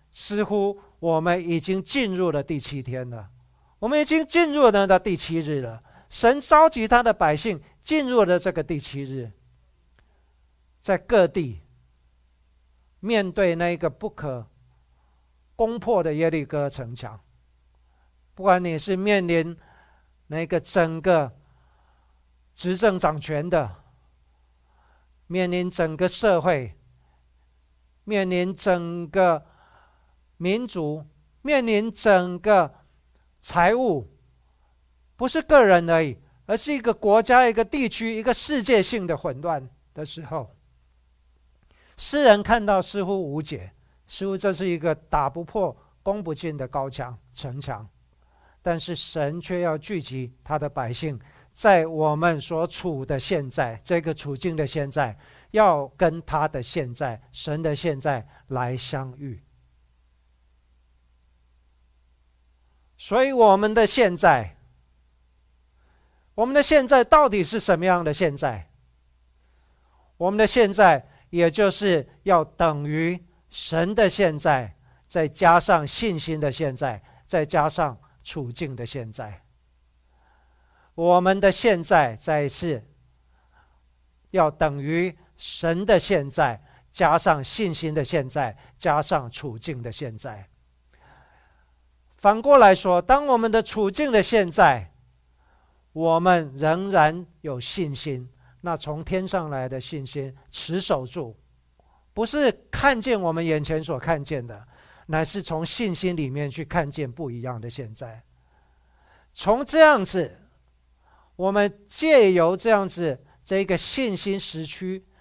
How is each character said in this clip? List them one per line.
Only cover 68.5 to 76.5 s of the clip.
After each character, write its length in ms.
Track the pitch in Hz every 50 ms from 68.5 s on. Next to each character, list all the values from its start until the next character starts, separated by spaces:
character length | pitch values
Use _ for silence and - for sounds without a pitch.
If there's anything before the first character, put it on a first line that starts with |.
| 113 95 80 - _ _ _ _ _ _ _ _ _ _ _ _ _ _ _ _ _ _ _ _ _ _ _ _ _ _ _ _ _
我 120 | - 170 185
们 80 | 202 214
的 60 | 220
现 280 | 208 - 254 226 196 196
在 340 | 202 202 175 151 131 - - _ _ _ _
也 200 | 175 170 170 165
就 200 | 156 220 208 190
是 360 | 180 - 202 196 175 151 127 - - _ -
要 220 | - 180 170 156
等 440 | 156 - - 170 165 151 143 147 147
于 340 | 151 160 165 170 180 175 175 _ _ _ _ _
神 440 | - - - - 160 160 170 190 214
的 140 | 233 214 180
现 300 | - - 196 165 156 147
在， 380 | - 170 143 131 117 104 - _ _ _ _ _ _
再 220 | - - 175 160 147
加 300 | - - 190 165 170 175
上 280 | 165 - 185 160 147
信 320 | - - - 226 214 175 156
心 200 | - 165 160 151
的 100 | 151 143